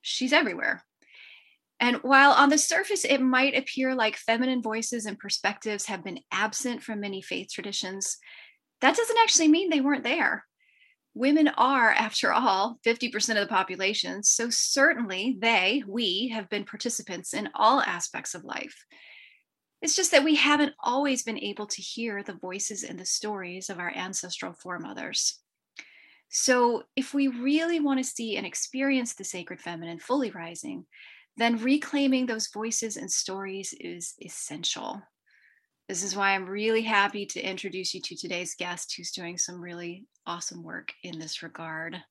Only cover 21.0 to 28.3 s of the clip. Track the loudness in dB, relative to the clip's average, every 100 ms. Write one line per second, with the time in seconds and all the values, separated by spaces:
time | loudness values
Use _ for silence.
21 | 2 0 -2 -6 -6 -8 -8 -8 -8 -6
22 | -6 -6 -8 -10 -10 -6 -6 -6 -10 -10
23 | -4 -2 -2 -6 -6 -8 -10 -8 -6 -6
24 | -6 -6 -6 -8 -8 -10 -10 -10 -10 -8
25 | -4 0 -2 -4 _ _ _ -20 -20 -20
26 | -20 _ _ -2 2 4 4 2 -4 -6
27 | -4 0 0 0 0 2 2 0 2 2
28 | 0 -6 -4